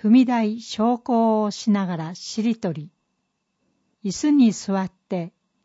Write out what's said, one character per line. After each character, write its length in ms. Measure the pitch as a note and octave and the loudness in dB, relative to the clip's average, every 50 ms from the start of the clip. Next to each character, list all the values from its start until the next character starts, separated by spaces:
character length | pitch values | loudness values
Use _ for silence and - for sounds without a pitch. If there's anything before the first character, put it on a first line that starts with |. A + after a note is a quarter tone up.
踏 80 | - G#3+ | 2 4
み 160 | A3+ C4 B3+ | 6 6 6
台、 360 | A#3 B3 A#3 A3 G#3+ A3 A#3 | 4 2 0 0 -2 -4 -6
昇 360 | A3 - - - G#3+ A#3 B3 | -10 -10 -4 -2 0 0 0
降 460 | A#3 - - A#3+ A3+ A3+ A3+ A3 G#3+ G#3+ | -2 -2 -2 0 2 2 2 2 0 -2
を 80 | G#3 | -4
し 180 | G3 - - A3+ | -6 -4 -2 0
な 160 | G3+ G3 G3 | 0 0 0
が 100 | F3+ F3+ | -2 -6
ら 200 | D#3+ D#3+ D#3+ F3+ | -6 -8 -10 -12
し 260 | - - - - A3+ | -14 -14 -10 -6 -4
り 140 | G#3+ A#3 A3 | -2 -2 -2
と 180 | A3+ - F#3 D#3 | -2 -4 -6 -6
り。 160 | D#3 D3 - _ _ _ _ _ _ _ _ _ _ _ _ _ _ _ _ _ _ _ _ _ _ - | -8 -10 -14 _ _ _ _ _ _ _ _ _ _ _ _ _ _ _ _ _ _ _ _ _ _ -8
椅 80 | G3 | -8
子 200 | F3+ - - D4+ | -6 -2 0 2
に 200 | D4 C#4+ B3 A3+ | 4 6 6 4
座 300 | G3 - - - G3 F#3+ | 4 0 -4 -4 -4 -4
っ 100 | F#3+ F#3 | -4 -6
て 400 | - _ _ - G3 F3+ E3 E3+ - _ _ _ _ _ | -8 _ _ -8 -6 -6 -6 -8 -12 _ _ _ _ _